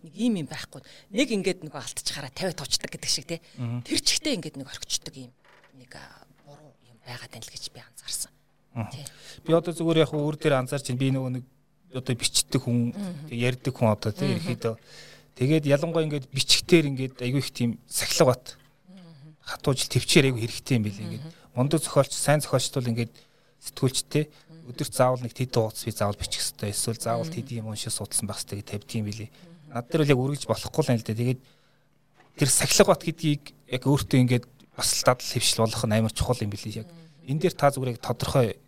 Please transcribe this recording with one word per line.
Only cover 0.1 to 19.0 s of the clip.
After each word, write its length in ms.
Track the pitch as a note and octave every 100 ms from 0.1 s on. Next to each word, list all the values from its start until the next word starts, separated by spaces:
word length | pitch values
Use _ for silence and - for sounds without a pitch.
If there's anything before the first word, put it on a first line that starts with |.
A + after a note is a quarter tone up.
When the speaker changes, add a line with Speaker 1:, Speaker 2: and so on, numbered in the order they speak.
| D3+
Speaker 1:
ийм 180 | A#3+ G3+
юм 80 | C3+
байхгүй. 340 | D3+ - C#3 - - _
Нэг 160 | G3+ C#4+ G#3+
ингээд 240 | F#3 F3+ D#3
нөгөө 120 | C#3+
алдчихаараа 480 | - - - - C3+
тавиад 280 | - F#3 -
уучдаг 240 | C#3+ - -
гэдэг 240 | - -
шиг, 140 | - -
тэ? 160 | E3 - -
Speaker 2:
Мгм. 240 | A#2+ A#2+
Speaker 1:
Тэр 160 | - D4
чигтээ 340 | - - D#4 A3
ингээд 160 | D#3 -
нэг 80 | C4
орхичдаг 420 | - - - - C3+
юм. 120 | B2 _ _ - _ C3
Нэг, 160 | B2 -
а, 240 | - - - _ C#3+
буруу 240 | C#3+ D3+ _ A#2
юм 100 | A#2
байгаа 240 | - B2 -
тань 160 | A2+
л 80 | A2+
гэж 160 | - - B2+
би 80 |
анзаарсан. 480 | - - - - - _ _ _ _
Speaker 2:
Мгм. 160 | B2 A2
Speaker 1:
Тий. 140 | - - - - - -
Speaker 2:
Би 80 |
одоо 200 | E3 E3
зүгээр 300 | E3 E3 D#3+
яг 80 | D3+
өөр 220 | D3+ D3 D3+
дээр 200 | D#3 C3+
анзаарч 320 | B2+ C#3+ -
байна. 100 | B2
Би 100 | C3+
нөгөө 180 | C3 C3 B2+
нэг 60 | B2 _ _ _ _
одоо 220 | C3 B2+ B2
бичдэг 440 | - - - C3 B2+
хүн, 240 | A#2+ A#2+
Speaker 1:
Мгм. 400 | F#3 G3 D#3+ D3+
Speaker 2:
тэг 80 | A#2
ярьдаг 360 | B2 B2+ C#3+ B2+
хүн 120 | A2+
одоо, 180 | G#2 A2
тий, 160 | - B2
Speaker 1:
Мгм. 100 | A#2
Speaker 2:
ерөөхдөө. 340 | - A#2+ A#2 A2 - - - - _ -
Тэгээд 280 | B2+ D#3 D3
ялангуяа 360 | C#3+ E3 E3 D#3
ингээд 180 | D3 C3
бичгтэр 520 | C3+ - - - E3+ D3
ингээд 320 | C3 C3 -
айгүй 180 | B2 C#3
их 140 | B2+
тийм 240 | - A#2+ - -
сахилга 480 | - - - D3
бат. 240 | A#2+ - - _ _ -
Speaker 1:
Мгм. 480 | F#3+